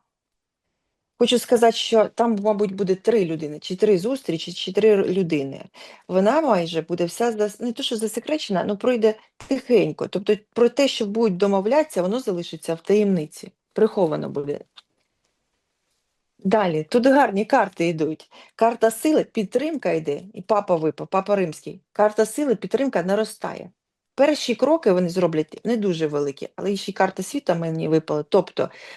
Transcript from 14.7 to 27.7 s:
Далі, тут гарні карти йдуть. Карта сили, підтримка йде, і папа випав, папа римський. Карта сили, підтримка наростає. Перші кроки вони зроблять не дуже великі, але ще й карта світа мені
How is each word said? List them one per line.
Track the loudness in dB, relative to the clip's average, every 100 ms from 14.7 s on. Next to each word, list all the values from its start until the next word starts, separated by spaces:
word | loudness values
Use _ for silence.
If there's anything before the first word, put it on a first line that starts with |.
| _ -20 _ _ _ _ _ _ _ _ _ _ _ _ _ _ _
Далі, | 0 2 2 -2
тут | 0 2 4
гарні | 4 4 0 0
карти | 2 0 0 -2
йдуть. | -2 -4 -6 -14 -20 -14 0
Карта | 0 2 0
сили, | 2 2 2
підтримка | 0 -4 -2 -2 -2 -4 -2
йде, | -2 -4 -6 -10
і | -8
папа | -2 0 0 0
випав, | -2 -4 -4
папа | -4 0 0
римський. | -2 -6 -14 -18 _
Карта | 0 2 2 0
сили, | 0 -2 -2
підтримка | -2 -2 0 -2
наростає. | 0 -2 -2 -8 -12 -12 -16 _ _ _ _ 0
Перші | 2 2 -2 0
кроки | 2 2 2
вони | 2 0
зроблять | 0 0 0 -4 -6
не | -4 -2
дуже | 0 -2 -2
великі, | -2 -4 -6 -12 -8
але | -4 -4
ще | -4
й |
карта | 0 0 -2
світа | -8 -4 -2 -2
мені | -2